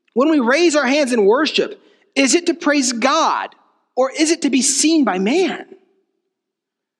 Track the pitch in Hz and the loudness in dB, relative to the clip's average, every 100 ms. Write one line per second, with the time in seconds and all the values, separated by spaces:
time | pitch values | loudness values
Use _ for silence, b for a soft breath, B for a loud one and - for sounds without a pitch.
0 | _ 220 285 302 226 285 349 294 254 285 | _ -2 0 2 2 0 2 0 0 0
1 | 262 240 196 247 302 - 120 - b b | 0 2 2 2 0 -2 -4 -6 b b
2 | b - 269 339 349 285 294 294 247 240 | b -2 2 0 -2 -4 -2 0 -2 -2
3 | 254 311 254 123 98 _ _ _ _ - | 0 0 0 -2 -6 _ _ _ _ -4
4 | 262 - 311 330 277 262 - - 311 330 | -2 0 -2 0 0 0 0 -2 0 2
5 | 240 185 196 320 339 - - - _ _ | 2 0 0 0 0 -4 -14 -20 _ _
6 | _ _ _ _ _ _ _ _ _ | _ _ _ _ _ _ _ _ _